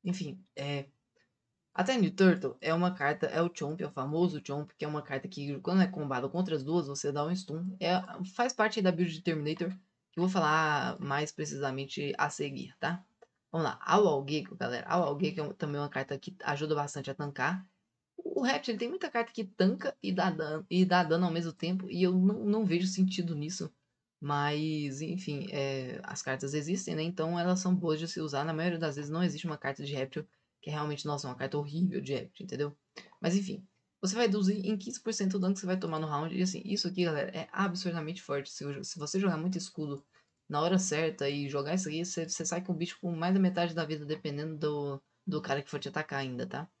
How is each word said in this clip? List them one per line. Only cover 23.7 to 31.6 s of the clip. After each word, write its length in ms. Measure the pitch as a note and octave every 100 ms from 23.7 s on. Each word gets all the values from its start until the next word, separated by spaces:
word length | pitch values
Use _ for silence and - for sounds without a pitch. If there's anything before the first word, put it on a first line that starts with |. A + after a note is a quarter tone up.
| _ _ _ _ _
Mas, 800 | C#3+ C#3+ C#3+ D3+ D#3 D3+ D3 C3+
enfim, 460 | D#3 F#3 - C#3+ -
é, 480 | D3 C#3 C3+ B2+ B2
as 200 | - -
cartas 320 | - C3 C#3
existem, 420 | D3+ D3 F#3+ F#3 D#3
né? 80 |
Então 340 | E3 F3+ E3 F3
elas 220 | F3 F3+
são 160 | F#3 F3+
boas 240 | E3+ D#3
de 80 | E3
se 120 | E3+
usar. 240 | D#3 C#3
Na 100 | D#3
maioria 260 | D#3 F3 E3+
das 160 | E3 C#3+
vezes 160 | D3
não 100 | D#3+
existe 240 | F3 D3 E3+
uma 120 | D3
carta 260 | C#3 C#3
de 100 | C#3+
Réptil 320 | C#3 C3+ - - _ _ _
que 80 | -
é 40 |
realmente, 320 | D3+ D3+ C#3+ D3+
nossa, 220 | C#3+ C#3
uma 80 | B2
carta 220 | C3+
horrível 440 | D3